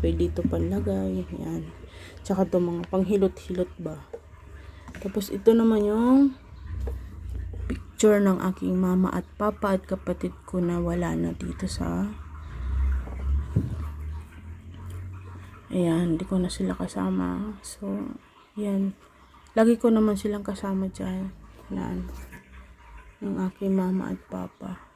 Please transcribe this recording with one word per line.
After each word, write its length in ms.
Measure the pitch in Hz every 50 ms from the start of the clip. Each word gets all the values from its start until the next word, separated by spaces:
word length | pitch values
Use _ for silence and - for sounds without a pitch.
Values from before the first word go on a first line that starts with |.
| -
Pwede 240 | 165 170 165 175 170
ito 160 | - - 170
panlagay. 800 | - - 170 170 170 190 196 196 202 190 190 190 190 185 185 180 185 175 -
Yan. 240 | - 160 165 165 160 160 - - - - - - - - - -
Tsaka 240 | - - 196 190 190
to 160 | 180 - 185
mga 320 | 175 175 170 170 175 - -
panghilot-hilot 800 | 190 190 175 214 202 196 190 - - - - 180 180 180 180 - -
ba. 240 | 170 160 156 147 - - - - - - - - - - - - - - - - - - - -
Tapos 320 | - 196 190 220 196 - -
ito 240 | 196 196 226 226
naman 320 | 226 226 226 220 214 208 208
yung 480 | 214 220 233 247 254 269 285 277 262 - - - - - - - - - - - - - - - - - - - - - - - - - -
picture 540 | - - - - - - - - 214 208 208
ng 160 | 202 196 185 180 - 185 185
aking 240 | - 185 185 185
mama 320 | 180 185 185 185 185 185 185
at 160 | - 180 180 - - -
papa 400 | 208 214 208 208 - 202 190 190
at 80 | 190 -
kapatid 480 | 190 196 - - 180 175 - 180 180 - -
ko 160 | - - 185
na 160 | 175 170 175 175 170
wala 320 | 170 170 175 175 165 165
na 160 | 165 170 170 170
dito 320 | - 190 175 - - 190
sa, 400 | 185 - - 175 175 175 180 190 208 214 - - - - - - - - - - - - - - - - - - - - - - 65 - - - - - - - - - - - - - - - - - - - - - - - - - - - - - - - - - - - - - - - - - - - - - - - - -
ayan, 480 | 185 175 170 165 165 180 170 160 160
di 80 | 185 -
ko 80 | 196
na 160 | 190 180 185 -
sila 240 | - 196 190 180
kasama. 800 | - 185 180 - 202 185 190 185 185 180 175 180 180 202 214 208 196 -
So, 480 | - - - 208 196 196 208 - - - - - - _ - - _ _ 208
yan. 320 | 208 202 196 196 196 196 190 - - - _ - - - - - - - -
Lagi 240 | 220 226 226 240 226
ko 80 | - 233
naman 320 | 226 220 220 214 208 196
silang 240 | - 214 208 208 202
kasama 480 | - 196 196 - 196 196 190 190 190 -
dyan. 400 | - 190 190 185 185 190 190 190 - - - - - - - 196
Yan. 320 | 185 185 180 180 180 185 185 - - - - - - - - - - - - - _ - - - - - - - _
Ng 160 | - 202 196 - 190 185
aking 240 | 180 - 196 196 190
mama 400 | 190 185 185 185 190 - - 190
at 60 | 185 - _
papa. 480 | - 185 180 185 _ _ 196 190 185 - - - _